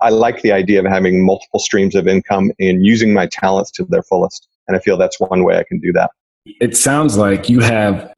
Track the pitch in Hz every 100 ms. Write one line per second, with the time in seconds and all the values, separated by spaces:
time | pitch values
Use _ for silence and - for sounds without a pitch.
0 | 113 110 117 120 113 98 92 98 95 95
1 | 95 92 95 95 - - - 101 98 98
2 | 90 95 - 98 98 - 95 92 98 113
3 | 110 101 87 - 95 95 101 - 92 90
4 | - 92 90 - - _ - 92 - 90
5 | 92 - 92 92 90 87 - - 87 87
6 | - - _ _ - - 123 - 127 143
7 | 156 104 101 98 - 123 113 113 104 98
8 | -